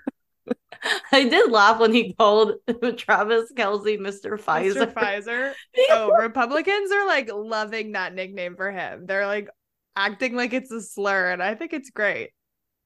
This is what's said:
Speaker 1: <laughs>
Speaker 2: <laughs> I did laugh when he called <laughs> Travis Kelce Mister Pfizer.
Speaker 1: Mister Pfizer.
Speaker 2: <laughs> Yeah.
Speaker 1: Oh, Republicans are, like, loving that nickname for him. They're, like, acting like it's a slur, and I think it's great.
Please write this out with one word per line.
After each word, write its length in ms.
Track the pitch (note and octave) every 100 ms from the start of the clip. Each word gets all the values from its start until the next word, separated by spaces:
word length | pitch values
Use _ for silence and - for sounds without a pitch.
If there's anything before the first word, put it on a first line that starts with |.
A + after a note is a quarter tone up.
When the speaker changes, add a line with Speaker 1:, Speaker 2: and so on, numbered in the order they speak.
Speaker 1:
<laughs> 40 | - - _ _ -
Speaker 2:
<laughs> 640 | B3 _ - - G4 -
I 160 | C4+ C4
did 220 | E4 G#4+
laugh 280 | A3+ G3+ A3+
when 140 | A3+
he 200 | A#3 G3+
called 420 | - G#3+ G#3+ G#3+ - -
<laughs> 300 | A#3+ A#3+ -
Travis 540 | - G3 G#3 A3+ A3+ B3
Kelce 440 | G3+ G#3 G#3 G#3
Mister 380 | G3 G3 G3+ G#3
Pfizer. 280 | - D#3+ F#3+
Speaker 1:
Mister 220 | G3+ A3
Pfizer. 680 | - G#3 G3+ G#3 A#3+ C4+ C#4
Speaker 2:
<laughs> 120 | - B3
Yeah. 100 | B3+
Speaker 1:
Oh, 200 | A#3 G#3+ G#3+
Republicans 720 | A3+ A#3+ A#3 D4 E4 G4+ G4
are, 160 | G4+ G4
like, 220 | D4+ A3+
loving 600 | G3+ A3 A3 G#3+ A3+ A3
that 200 | G3+ F3+
nickname 420 | F#3 F#3+ G3 F3+ F#3
for 160 | F#3+
him. 340 | F#3+ C#3 F2+ F3+
They're, 180 | G3 G3+
like, 240 | G#3 G3+ - _ _ _ -
acting 400 | G3+ G3+ B3+ A#3+
like 180 | B3
it's 180 | B3+ C4
a 100 | A3+
slur, 500 | G3 - G3+ G3 F3+
and 100 | F3+
I 140 | F#3 A3
think 180 | E4
it's 160 | D#4 C4+
great. 400 | - G#3 C3 - _ _ _ _ _